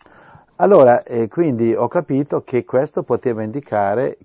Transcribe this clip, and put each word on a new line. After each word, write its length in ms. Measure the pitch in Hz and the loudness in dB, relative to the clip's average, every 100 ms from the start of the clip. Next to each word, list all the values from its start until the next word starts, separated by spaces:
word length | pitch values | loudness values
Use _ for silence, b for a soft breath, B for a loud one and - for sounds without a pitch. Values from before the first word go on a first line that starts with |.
| _ B B B B - | _ B B B B -2
Allora, 480 | 180 196 127 120 | 4 6 6 4
eh, 240 | - 123 113 | 0 -4 -4
quindi 480 | - 170 117 113 104 | -2 -2 0 0 0
ho 120 | 120 | -2
capito 560 | 175 151 135 147 160 | -4 -4 -4 -4 -6
che 220 | - 123 - | -4 -6 -2
questo 380 | 127 151 - | -4 -2 -6
poteva 400 | - 117 127 110 | -4 -4 -2 -4
indicare 720 | 110 131 - 107 98 107 139 - | -6 -10 -6 -2 -2 -2 -4 -6